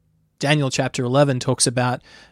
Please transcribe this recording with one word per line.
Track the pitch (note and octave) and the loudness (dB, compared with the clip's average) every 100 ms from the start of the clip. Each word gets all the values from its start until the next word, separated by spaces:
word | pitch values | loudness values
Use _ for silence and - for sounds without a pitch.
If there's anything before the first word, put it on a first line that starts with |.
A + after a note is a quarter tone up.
| _ _ _ - | _ _ _ -6
Daniel | C#3 D3+ C#3 | 0 2 0
chapter | - B2+ - | -2 -2 -2
eleven | B2 C3 C#3+ B2+ | 0 2 2 2
talks | - B2+ - | -2 -2 0
about | B2 B2 B2 - - - | 0 -2 -4 -10 -20 -16